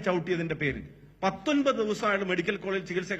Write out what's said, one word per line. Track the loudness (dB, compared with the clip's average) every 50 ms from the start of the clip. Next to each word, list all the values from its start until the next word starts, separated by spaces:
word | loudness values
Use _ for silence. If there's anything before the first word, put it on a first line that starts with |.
| 2
ചവിട്ടിയതിന്റെ | 2 2 2 2 0 -2 0 0 -2 -2 -2 -2
പേരിൽ | -2 -2 -4 -8 -12 -16 -20 -20 -20 -8 -2 0
പത്തൊൻപത് | 0 0 0 0 2 2 4 4 4 2 2 2
ദിവസം | 0 0 0 2 2
അയാൾ | 2 2 2 0
മെഡിക്കൽ | 0 0 0 0 -2 -2 -2
കോളേജ് | -2 -2 -2 -2 -2
ചികിത്സ | -4 -4 -2 -2 -4